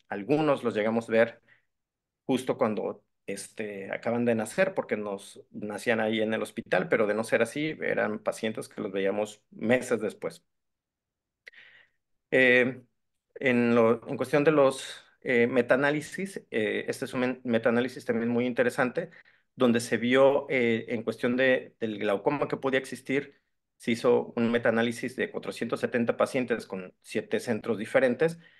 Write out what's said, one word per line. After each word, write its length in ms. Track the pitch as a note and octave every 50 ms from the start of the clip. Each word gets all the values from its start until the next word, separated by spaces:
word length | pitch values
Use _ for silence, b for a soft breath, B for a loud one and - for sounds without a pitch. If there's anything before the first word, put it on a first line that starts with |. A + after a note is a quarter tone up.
| _ -
Algunos 540 | G#2 G#2 G2 G#2+ D3+ D3 D#3 D3 C#3 A#2 A2+
los 80 | A#2 G2+
llegamos 320 | G#2+ G#2 A2 A2 A#2 A2+ -
a 60 | A#2+
ver 280 | C3+ - - - - b b b b b b _ _ _ _ _ _ _ _ _ _ _
justo 320 | - C3+ B2 B2+ - B2+ -
cuando, 480 | C3 A2 G#2+ G2+ F#2+ G2 G#2 - _ _ _ _ _
este, 640 | - G2 G2 - - - - A2 G#2 G#2 G2 G2 G2
acaban 340 | G2+ - - A#2+ A#2 A#2+ A#2+
de 100 | A#2+ A#2
nacer, 380 | A2 G#2+ A2+ - - F#3+ F#3+ F#3+
porque 240 | - - - A#2 G#2+
nos 440 | G#2 G#2 G2 G2 - - - - - _
nacían 500 | - A2+ G2+ G#2 G#2 G2 - A#2+ A#2 A2
ahí 180 | A2 A2 A2+ A2
en 140 | A2 A2 A2
el 80 | G#2+
hospital, 480 | - - - - - - - F#2+ F#3 E3+
pero 180 | - A2+ A2 G2+
de 60 | G#2
no 100 | G#2+ A2+
ser 180 | - - A2
así, 360 | A#2 - - C#3+ D3+ D#3 D#3 -
eran 380 | F2 G2 G#2 G#2 G#2+ G#2+ G#2+ G#2+
pacientes 480 | - - - - - A2 A2 C3+ C3 -
que 140 | - -
los 100 | G#2+ G2+
veíamos 500 | F#2+ G2 F#2+ G2 G2+ G#2 G#2+ G#2 - _ _ _
meses 500 | - - - G#2+ B2 B2+ A#2+ - B2+ G#2+
después. 420 | G#2+ G2+ - - - E2 E3+ - _ _ _ _ _ _ _ _ _ _ _ _ _ _ _ _ _ _ _ _ _ B B B B B B B B B B B _ _ _ _ _ -
Eh, 500 | - C3 C3 B2+ B2 B2+ B2 B2+ B2+ - - _ _ _ _ _ _ _ _ _ -
en 400 | - - C3+ B2 A#2+ A#2+ A#2 A#2+
lo, 300 | A#2+ A2+ A2+ A#2+ A#2 - -
en 100 | C#3+ A#2
cuestión 260 | C3 - - D3 C#3+
de 80 | D#3+
los, 540 | D#3 D3 C#3 C3+ - - - - - - - _ _ _
eh, 260 | - - B2+ A#2+ A#2 B2
metaanálisis, 1000 | C3+ B2+ A#2+ - B2+ B2+ C#3+ C#3+ D3+ D3+ - - - - F#3+ F#3+ - - - -
eh, 340 | - A#2 G#2+ G#2 G2+ G#2 - -
este 180 | A#2+ - C3+
es 80 | B2 -
un 60 | C3
men-, 200 | B2+ B2+ B2+ - -
metaanálisis 640 | B2+ A2+ A2+ A2+ B2 A2+ A#2+ B2 B2+ - C#3+ -
también 240 | - A#2+ A2+ A2+ A#2
muy 160 | A#2+ A#2+ B2
interesante, 640 | B2+ A#2+ C3 B2 B2 - - C3 B2 - - F#3 - b b b b b b b b _
donde 240 | - C3 A#2+ A#2 A#2+
se 180 | A#2 - B2 G#2+
vio, 500 | A2+ A#2+ B2+ C3+ C3+ C3+ C#3+ - - -
eh, 360 | D3+ C3 A#2+ A#2 A2+ A2 - -
en 140 | B2 A2 A2+
cuestión 340 | B2 A2+ - - B2 B2 B2+
de, 380 | C3 C3 C3 C3 - - _ -
del 200 | A#2 A2 G#2+ G2+
glaucoma 480 | G#2+ G#2 G2+ G2 - D3 D3 C#3 D3 -
que 100 | - -
podía 220 | - C3+ B2 C3
existir, 640 | C3 - - A#2+ - - C3 C#3+ C#3 - - _ _ _ _ _ _ _ _ _
se 140 | - -
hizo 420 | A#2 A#2 - B2+ A#2+ A#2+ - - -
un 160 | A#2+ A#2 A2+
metaanálisis 640 | A#2 A#2+ A#2 B2+ A2 A2+ A#2 A#2+ A#2 A#2 - A#2+ -
de 160 | - G#2 -
cuatrocientos 480 | - G#2 - G2+ - - A#2+ A#2 - B2
setenta 380 | - A#2 - B2 A#2+ A#2 A#2+ -
pacientes 480 | G#2 - - C3+ B2+ A#2 A#2+ G#2+ -
con 280 | - - F#2+ F#2 F#2 - _
siete 380 | _ - - A2+ - - - -
centros 380 | - - A2+ G#2+ - - A2 F#2+
diferentes 640 | A2 - - C3+ C3 B2+ A#2+ A#2+ D#3 E3 E3+ b b b b